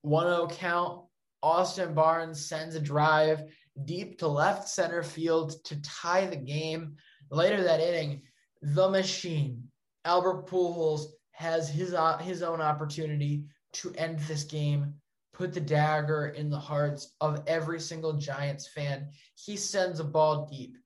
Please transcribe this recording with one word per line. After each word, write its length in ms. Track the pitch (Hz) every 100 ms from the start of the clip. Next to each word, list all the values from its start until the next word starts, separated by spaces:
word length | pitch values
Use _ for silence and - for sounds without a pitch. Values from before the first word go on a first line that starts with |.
One 240 | 147 156 175
oh 200 | 175 165
count. 560 | - 180 175 175 - - _ _ _
Austin 500 | 151 165 185 190 175
Barnes 540 | 156 160 165 165 151 -
sends 280 | 156 160
a 60 | 160
drive 640 | 143 147 156 156 156 156 151 - _ -
deep 340 | 135 175 202 -
to 80 | 165
left 380 | 143 170 208 -
center 360 | - 170 170
field 600 | 151 - 165 160 151 -
to 160 | - 147
tie 420 | 147 - 170 180
the 120 | 190 160
game. 580 | 131 151 160 160 160 147 _ _ -
Later 320 | 143 180 208
that 180 | 175 160
inning, 420 | 170 170 151 139 - _ _ _
the 260 | 147 147 190
machine, 760 | 190 190 - 180 156 143 120 - _ _ _ 165
Albert 400 | 180 180 185 -
Pujols, 600 | 185 175 170 160 151 151 - _
has 360 | - 165 165 151
his, 240 | 151 185
uh, 240 | 175 160 156
his 260 | 170 175
own 200 | 170 165
opportunity 840 | 156 151 147 - 156 147 143 147 147 _ _
to 180 | - 180 -
end 220 | 160 160
this 240 | 147 151
game, 500 | 147 151 147 147 143 147 _ _ _
put 180 | - 180
the 80 | 180
dagger 680 | 143 151 151 156 151 156 147
in 200 | - 151
the 100 | 143
hearts 560 | - 147 147 147 - _
of 220 | 151 147 147
every 340 | 165 156 165
single 340 | - 165 160
Giants 540 | 147 143 135 143 143 -
fan. 400 | - 143 139 143 - _
He 220 | _ - 202
sends 440 | - 202 185 160
a 40 |
ball 420 | 151 156 156 147 147
deep. 280 | 135 123 -